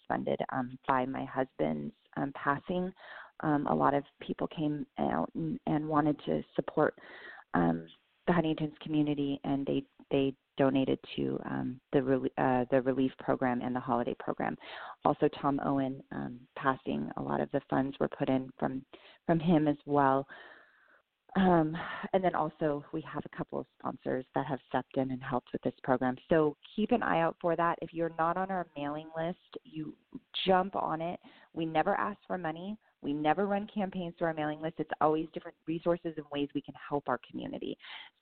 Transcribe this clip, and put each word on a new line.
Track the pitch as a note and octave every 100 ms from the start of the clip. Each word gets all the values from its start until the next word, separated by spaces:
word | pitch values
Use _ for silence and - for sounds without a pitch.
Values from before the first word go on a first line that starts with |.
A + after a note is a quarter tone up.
| -
funded, | B2 C#3 C#3 -
um, | C3+ B2 D#3 -
by | C3 C3
my | C3
husband's, | C3+ C3 C3 - D#3 D3+ D3 - _ D#3
um, | C#3+
passing. | - C#3+ C#3 - F3+ F#3 - - - - -
Um, | D#3 D3 -
a |
lot | D#3 C#3+
of | C#3+ - -
people | - - D#3+
came | E3+ D3+ D3 - -
out | C#2 D2+ -
and, | - D#3+ - -
and | D3+ D3+
wanted | D3+ D3+ D3
to | - D#3 -
support, | - - - D3+ - - - - - -
um, | F3 E3+ E3 E3 - _ _ -
the |
Huntington's | F3 D#3+ D#3 D3+ -
community, | D#3+ D3+ D3 C#3+ C#3 C#3
and | - C#3 C3+
they, | C#3 - - -
they | C#3+ C3+ C3+ _ -
donated | C3+ C3+ C3+ C3+ -
to, | - C3+ -
um, | - C3+ C3 C3 -
the | C#3+
rel-, | B2+ C3 C3 -
uh, | C3+ B2 B2
the | C3+
relief | B2+ C3 C3 -
program | - C3+ B2+ B2
and | B2 B2+
the |
holiday | C3+ A#2+ A#2+ -
program. | - - - - - - - -
Also, | D#3 D3 D3+ -
Tom | C#3+ C#3
Owen, | - C#3 C3+ C3+ -
um, | C#3+ C#3 B2 C#3+ -
passing, | C3+ - - D3 D#3 -
a |
lot | C#3 C#3+
of | D3
the | C#3 -
funds | C#3 C3+ -
were | D3
put | - C#3
in | C3 C3+ -
from, | D3 C3+ - - - - -
from | E3
him | D#3+ D#3 D3+
as | C#3+
well. | C#3+ C#3+ C3+ C3+ C#3 - - - - _ _ _ _ _ - F#3+
Um, | F#3 E3+ D#3 E3 - - -
and | F#3+
then | F3+
also | - D#3 - D#3 C#3+ -
we | D#3+
have | C3+ D3 -
a | -
couple | - C#3+
of | C#3 _
sponsors | C3 C3 C#3 C3 -
that | C#3 C#3
have | B2+ -
stepped | B2+ - C#3
in | C3
and | B2+
helped | C3 B2 -
with | -
this | C3 -
program. | - B2+ B2+ B2+ -
So | E3 D3+ - -
keep | - G#3+
an | A#3+
eye | - E3
out | E3 -
for | F3
that. | E3 E3+ -
If | E3
you're | E3 E3 E3
not | E3 F3+
on | F#3+
our | F#3+ E3+
mailing | C#3+ C#3+ D3+ D#3+
list, | D#3+ E3 F#3 _ -
you | D#3 D#3 D3+ - _ - _ - F#3
jump | F#3 F#3+
on | - E3 D#3+
it. | E3 - - - -
We | E3 E3
never | D#3+ G3+
ask | - - G3+ -
for | F#3
money. | E3 E3 G3 G#3+ _ _ C#3+
We |
never | D3 D3+ D#3+ G3+
run | G3+ G#3
campaigns | G#3+ F#3+ F#3 E3+
through | - E3
our |
mailing | D#3 D3+ D3+
list. | D#3+ -
It's | D#3 -
always | D#3 D#3 D#3+
different | F3 E3+ - -
resources | E3 F3 F3 E3 D#3
and | D3
ways | C#3+ C#3+ C#3+
we |
can | - - -
help | D3 -
our | A#2+ -
community. | B2+ A2 B2 - - - - - _